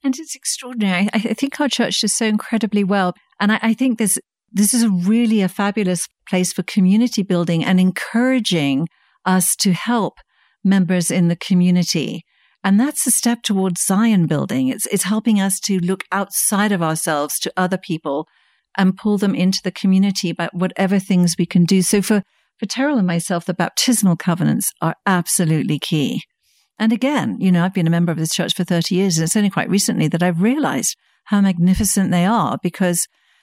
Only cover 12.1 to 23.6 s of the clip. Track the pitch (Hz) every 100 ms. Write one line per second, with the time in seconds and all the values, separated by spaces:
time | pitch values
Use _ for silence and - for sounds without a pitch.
12.1 | - - _ _ _ 196 202 277 - 277
13.1 | - 233 240 - 190 190 170 - 196 226
14.1 | 202 160 147 135 127 131 - - 196 185
15.1 | 214 220 208 190 190 - 190 175 190 -
16.1 | 196 196 - - 202 208 190 165 160 -
17.1 | 147 147 - - - 180 185 - 160 156
18.1 | 139 160 _ _ _ _ - 190 185 208
19.1 | 202 202 - 185 190 196 - 196 190 202
20.1 | 190 175 170 170 175 185 - 190 196 -
21.1 | 180 175 - 175 180 170 190 180 208 -
22.1 | 208 - _ _ _ 208 233 277 269 180
23.1 | 170 - 175 180 175